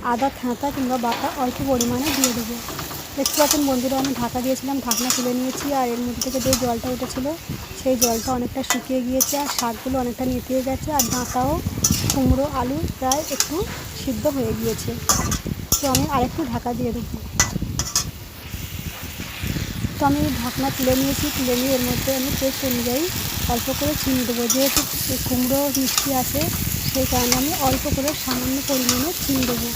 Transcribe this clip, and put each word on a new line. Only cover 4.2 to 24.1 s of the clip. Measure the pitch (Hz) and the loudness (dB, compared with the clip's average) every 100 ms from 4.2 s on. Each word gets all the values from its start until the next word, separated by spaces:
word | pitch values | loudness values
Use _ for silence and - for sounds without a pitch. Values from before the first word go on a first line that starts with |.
| 233 254 | 0 0
দিয়েছিলাম, | 254 262 262 277 | 0 0 0 -2
ঢাকনা | 240 226 254 254 | 0 0 0 0
তুলে | 247 | 0
নিয়েছি। | 247 254 - 285 | 0 -2 -2 0
আর | 277 247 | 2 2
এর | 233 | 0
মধ্যে | 240 233 254 | -4 -4 -2
থেকে | 254 | -2
যে | 254 254 | 0 2
জলটা | 247 233 247 | 2 0 -2
উঠেছিল, | 247 254 - 262 339 - - - - | -4 -4 -4 -4 -4 -6 -8 -8 -4
সেই | 262 254 | 0 2
জলটা | 240 226 240 | 2 0 0
অনেকটা | 254 240 - | 0 0 -4
শুকিয়ে | 254 247 - 262 | -2 -4 0 -2
গিয়েছে, | 247 262 262 285 | 0 0 0 0
আর | 285 - | -2 -2
শাকগুলো | 233 220 262 262 | -2 -2 -2 0
অনেকটা | 247 233 254 | -2 -2 -2
নেতিয়ে | 247 - 262 | -2 0 0
গেছে, | 254 262 - | 0 -2 -2
আর | 302 240 | 0 0
ডাঁটাও, | 247 247 247 262 311 - - - - - | 0 -2 0 2 2 0 0 2 2 2
কুমড়ো, | 269 254 254 285 | 4 4 4 2
আলু | 277 247 285 349 - | 0 -2 0 -2 -2
প্রায় | 262 277 311 | 2 2 0
একটু | 277 - 311 415 - - - - | -2 -2 0 -2 -4 -8 -6 -4
সিদ্ধ | 220 294 | 0 0
হয়ে | 277 226 220 | 2 0 0
গিয়েছে। | 226 220 - 233 - - - - - - - - | -2 -2 -4 -4 0 0 2 -2 -4 -6 -2 0
তো | 277 | 2
আমি | 254 294 | 2 2
আরেকটু | 277 247 - 285 | 2 0 0 -2
ঢাকা | 233 240 | -2 -2
দিয়ে | 240 247 | -2 -2
দেবো। | 233 214 220 - - - - - - - - - - - - - - - - - - - - - - - - - - - - | -2 -6 -8 -8 -2 -2 -2 -4 -4 -2 -4 -4 -8 -14 -14 -10 -10 -8 -8 -8 -10 -10 -10 -10 -6 -4 -2 -4 -4 -4 0
তো | 285 | 2
আমি | 285 302 233 | 4 2 0
ঢাকনা | 240 254 269 | -2 -2 -2
তুলে | - 254 262 | 0 2 4
নিয়েছি, | 269 277 294 285 | 2 2 0 0
তুলে | 254 247 | 0 2
নিয়ে | 262 262 | 2 2
এর | |
মধ্যে | 247 254 269 269 | 2 0 0 0
আমি | 262 - | 0 0
টেস্ট | 269 262 269 | 0 0 -2
অনুযায়ী | 240 240 254 349 - - - - | 0 0 0 0 -2 -4 -4 0
অল্প | 240 247 269 | 0 0 0
করে | 285 302 | 0 0
চিনি | - | 2